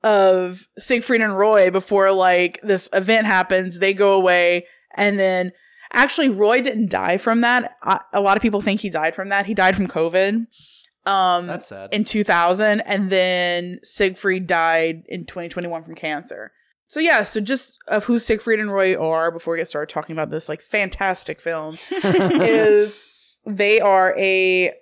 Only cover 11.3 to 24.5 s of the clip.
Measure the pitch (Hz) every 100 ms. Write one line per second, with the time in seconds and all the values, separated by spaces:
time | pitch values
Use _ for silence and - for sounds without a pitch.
11.3 | 175 175 175 - - 196 208 220 214 202
12.3 | 175 170 185 214 208 - 202 190 185 185
13.3 | 180 175 175 180 180 - - 196 190 202
14.3 | 185 180 175 165 165 165 160 - 185 165
15.3 | 185 170 180 175 165 160 160 156 147 -
16.3 | 98 110 _ _ _ _ 302 330 254 208
17.3 | 220 208 262 - - - 208 208 233 -
18.3 | 220 233 220 208 196 190 185 160 160 165
19.3 | 165 165 165 160 151 151 165 151 160 156
20.3 | 156 - 156 - 214 190 - 196 180 -
21.3 | 156 165 160 156 160 - 381 196 359 190
22.3 | 330 202 226 214 208 208 - _ _ _
23.3 | _ - 196 202 214 202 190 185 - 190
24.3 | 190 185